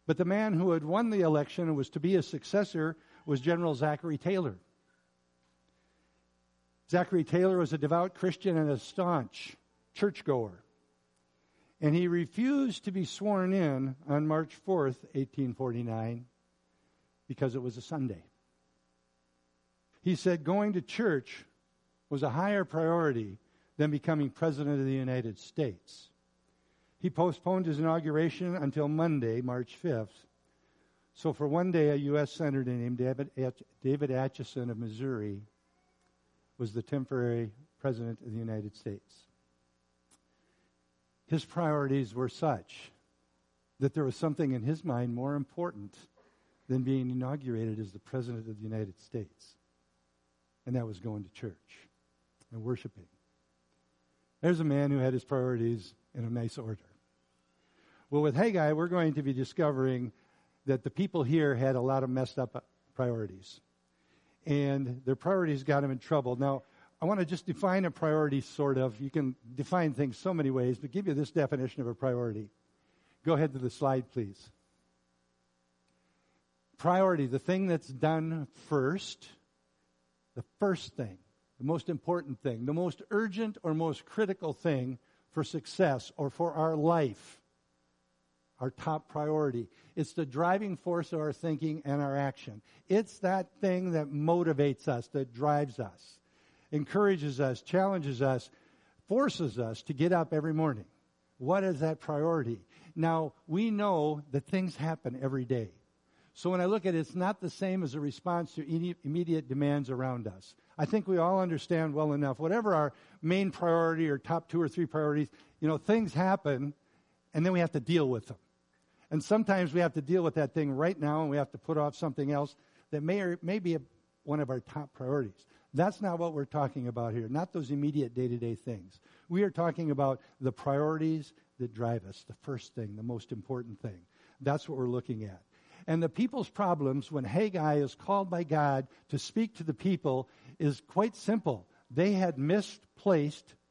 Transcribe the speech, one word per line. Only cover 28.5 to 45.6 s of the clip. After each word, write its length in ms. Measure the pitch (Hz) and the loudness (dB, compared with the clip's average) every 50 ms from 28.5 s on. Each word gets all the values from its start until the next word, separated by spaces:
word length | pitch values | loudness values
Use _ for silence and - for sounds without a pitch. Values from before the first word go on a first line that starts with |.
| 175 | -2
until 320 | 180 147 139 - 151 147 143 | -2 -2 -2 0 0 0 0
Monday, 540 | 151 160 165 170 151 139 120 113 110 123 | 2 2 2 2 2 2 0 0 -2 -2
March 340 | 127 127 123 127 123 - - | -2 -2 -4 -4 -6 -6 -10
fifth. 500 | - - 175 135 113 107 98 - - - _ _ _ _ _ _ _ _ _ _ _ _ _ _ _ _ _ _ | -6 -4 -2 -2 -2 -4 -6 -10 -18 -20 _ _ _ _ _ _ _ _ _ _ _ _ _ _ _ _ _ _
So 200 | - - 160 139 | -4 -4 -4 -2
for 140 | - 151 143 | 0 0 0
one 240 | 147 170 180 185 | 2 2 2 4
day, 180 | 170 170 151 147 | 4 4 4 4
a 60 | 147 | 4
U 220 | 143 143 143 143 147 | 2 2 2 2 2
S 140 | 147 - | 2 0
senator 320 | - - 170 143 135 135 127 | -2 -2 -2 0 0 0 0
named 340 | 123 123 120 117 120 123 120 | 0 -2 -2 -2 -2 -2 0
David 320 | 127 127 131 127 139 - - 135 | 0 0 0 -2 -4 -6 -4 -4
Atch-, 240 | 131 127 - - - - _ _ - | -4 -4 -4 -8 -16 -20 _ _ -2
David 260 | 131 139 143 147 131 | 0 0 0 0 0
Atchison 600 | 131 127 131 123 - - 123 - - 135 120 120 | 0 0 0 -2 -4 -6 -12 -8 -6 -6 -4 -4
of 60 | 113 110 | -4 -6
Missouri 640 | 117 107 107 113 131 135 127 110 104 104 101 101 107 - _ _ _ _ _ _ _ _ _ _ _ _ _ _ _ _ _ _ _ _ _ - | -6 -8 -6 -6 -6 -4 -4 -4 -4 -6 -6 -8 -12 -16 _ _ _ _ _ _ _ _ _ _ _ _ _ _ _ _ _ _ _ _ _ -6
was 160 | 120 107 104 | -6 -4 -4
the 80 | 117 | -6
temporary 680 | 107 - 147 139 131 - 139 127 123 120 117 117 117 107 107 127 147 _ _ _ | -4 -2 -4 -4 -2 -2 -2 0 0 0 0 -2 -2 -4 -8 -14 -20 _ _ _
president 420 | - 135 123 113 117 117 113 - - | -2 -2 -2 -2 -4 -8 -8 -10 -10
of 60 | 120 | -10
the 80 | 107 113 | -8 -8
United 360 | 113 113 110 107 104 104 - | -6 -6 -6 -6 -6 -8 -12
States. 380 | - - 107 101 101 - _ _ _ _ _ _ _ _ _ _ _ _ _ _ _ _ _ _ _ _ _ _ _ _ _ _ _ _ _ _ _ _ _ _ _ _ _ _ _ _ _ _ _ _ _ | -10 -10 -10 -10 -10 -14 _ _ _ _ _ _ _ _ _ _ _ _ _ _ _ _ _ _ _ _ _ _ _ _ _ _ _ _ _ _ _ _ _ _ _ _ _ _ _ _ _ _ _ _ _
His 160 | 160 156 - | -2 -2 -2
priorities 720 | - - 170 170 156 151 147 143 135 135 139 131 101 107 | -4 -4 -2 0 2 2 2 2 2 2 0 0 -2 -2
were 160 | 123 127 120 | -4 -4 -4
such 640 | - - - 151 135 92 - - - - - - - _ _ _ _ _ _ _ _ _ _ _ _ _ _ _ _ _ | -2 -2 0 0 0 0 -4 -10 -18 -20 -20 -20 -20 _ _ _ _ _ _ _ _ _ _ _ _ _ _ _ _ _
that 140 | 135 135 - | -2 0 0
there 100 | 156 143 | 0 0
was 120 | 131 - | -2 -2
something 360 | - 170 160 147 - 160 135 | 0 -2 -2 0 0 0 0
in 100 | 131 120 | 0 0
his 220 | 110 131 160 151 - | 0 -2 -2 -2 -2
mind 300 | 165 123 120 123 120 120 | -2 -2 -2 -2 -2 -2
more 220 | 123 127 139 143 | -4 -4 -2 -2
important 600 | 147 135 - _ 170 | -4 -4 -6 _ -4